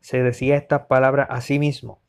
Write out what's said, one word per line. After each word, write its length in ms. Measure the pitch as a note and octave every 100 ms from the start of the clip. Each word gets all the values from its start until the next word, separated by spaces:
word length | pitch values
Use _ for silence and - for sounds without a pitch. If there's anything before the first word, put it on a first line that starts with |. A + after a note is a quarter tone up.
Se 220 | - B2+
decía 320 | B2 A#2+ C3 C#3+
estas 320 | C#3+ C#3+ -
palabras 400 | C3 C3 C#3 C3+
a 120 | B2+
sí 180 | - C#3
mismo. 400 | D3 C3+ B2 -